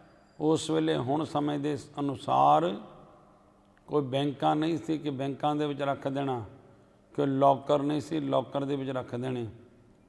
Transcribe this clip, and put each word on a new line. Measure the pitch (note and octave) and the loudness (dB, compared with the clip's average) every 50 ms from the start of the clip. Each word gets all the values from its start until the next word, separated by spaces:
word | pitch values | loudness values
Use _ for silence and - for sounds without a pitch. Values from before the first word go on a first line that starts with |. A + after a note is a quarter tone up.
| - - - - _ _ _ - | -20 -20 -20 -20 _ _ _ -2
ਉਸ | D3+ D#3 D#3+ C3+ - - | 0 2 2 2 0 0
ਵੇਲੇ | D#3+ D#3+ D#3+ D#3+ D#3 | 0 2 2 2 0
ਹੁਣ | D3 B2 B2+ C#3+ D#3 D3+ | 0 0 0 0 0 -2
ਸਮੇਂ | - - D3 D3 D3 D3 C#3+ | -2 -2 -2 0 0 -2 -2
ਦੇ | C#3 D3+ D3 B2+ - - - C#3+ | -2 -2 -4 -4 -6 -10 -8 -4
ਅਨੁਸਾਰ | C#3+ C#3+ C3 - - - C3 C3 C#3 C#3+ D3+ D#3 E3 F3+ G3+ A3+ A3 - - - - - - - - - - _ _ _ _ _ _ _ _ _ _ | -4 -4 -4 -4 -2 2 4 6 6 8 6 6 4 2 -2 -4 -10 -16 -20 -20 -20 -20 -20 -20 -20 -20 -20 _ _ _ _ _ _ _ _ _ _
ਕੋਈ | - D3 D3 | -2 -2 -2
ਬੈਂਕਾਂ | C#3 B2 C3 C3+ C#3+ D3 B2+ - D#3 D#3 D#3 | 0 0 0 0 0 0 -2 0 2 2 2
ਨਹੀਂ | D3+ D#3 E3 E3 D3+ | 2 2 0 0 -2
ਸੀ | D#3+ - D#3+ D3 | -2 -4 -4 -4
ਕਿ | D3 D3 | -4 -4
ਬੈਂਕਾਂ | C3+ B2+ C#3 C#3 C3 - - D3 D3 | -4 -4 -4 -4 -4 -2 -2 0 0
ਦੇ | D3 D3+ | 0 -2
ਵਿੱਚ | D3 C#3+ C3+ | -2 -2 -2
ਰੱਖ | C#3+ C#3 C3+ C3+ - C#3 | -2 -2 -2 -2 -4 -4
ਦੇਣਾ, | C3+ C#3 C#3 C3+ B2+ A#2 G#2 - - - - - - - - _ _ _ _ _ - | -4 -2 -2 -2 -2 -4 -6 -10 -14 -20 -20 -20 -20 -20 -20 _ _ _ _ _ -4
ਕੋਈ | D3 C#3+ | -2 0
ਲੌਕਰ | C#3 C3+ C3+ C#3 C#3 C#3 A#2+ - - D3 C#3+ | 2 4 6 6 6 6 4 2 2 2 2
ਨਹੀਂ | C#3 D3 D3+ D3 | 2 0 -2 -2
ਸੀ, | - - E3 D#3 | -2 -2 -4 -2
ਲੌਕਰ | C#3 C3+ C3+ C3+ B2 C3+ - C#3 C#3 | 0 0 0 0 0 0 -4 -4 -2
ਦੇ | C3+ C#3+ | -2 -2
ਵਿੱਚ | C3+ C3+ C3 | -4 -4 -4
ਰੱਖ | C3 B2+ A#2 - B2+ | -6 -6 -6 -6 -6
ਦੇਣੇ। | A#2+ B2+ C3 B2+ B2 A2+ G#2 - - - - - - - - - _ _ | -6 -4 -4 -4 -4 -6 -8 -10 -16 -20 -20 -20 -20 -20 -20 -20 _ _